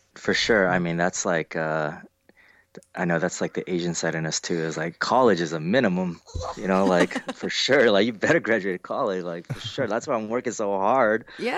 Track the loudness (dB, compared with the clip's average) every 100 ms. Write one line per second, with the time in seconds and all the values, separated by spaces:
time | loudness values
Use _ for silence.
0 | _ -8 -2 0 4 4 4 2 0 0
1 | 0 0 -2 -2 -2 -4 -2 -2 -2 -6
2 | -16 _ _ _ _ _ _ -20 -14 -6
3 | -2 0 0 -2 -4 -4 -4 -2 -2 -2
4 | -2 -2 -4 -4 -4 -2 -2 -4 -6 -4
5 | 0 4 6 4 0 -2 0 2 2 2
6 | -2 -6 -10 -8 -8 -6 0 2 4 4
7 | 2 0 -8 -8 -6 -2 2 4 6 4
8 | 2 0 0 2 2 0 0 -4 -6 -4
9 | -2 -2 -6 -8 -10 -10 -8 -6 -4 -4
10 | -2 -4 -2 -4 -4 -4 -2 0 2 4
11 | 4 2 -2 -8 -6